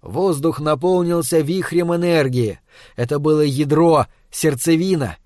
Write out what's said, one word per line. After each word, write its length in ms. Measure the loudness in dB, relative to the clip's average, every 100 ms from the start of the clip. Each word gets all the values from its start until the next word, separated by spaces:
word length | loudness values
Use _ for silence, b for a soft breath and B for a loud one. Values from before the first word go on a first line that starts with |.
Воздух 580 | -10 -4 -2 0 -2 -4
наполнился 800 | -4 -2 0 0 0 -2 0 0
вихрем 560 | 0 -4 -2 -2 0 0
энергии. 640 | 2 2 2 0 -2 -4 b b b b
Это 220 | -4 -2
было 220 | 0 2
ядро, 640 | 2 0 0 4 4 4 0 _ _
сердцевина. 880 | -2 -2 0 0 2 2 -2 -2 -8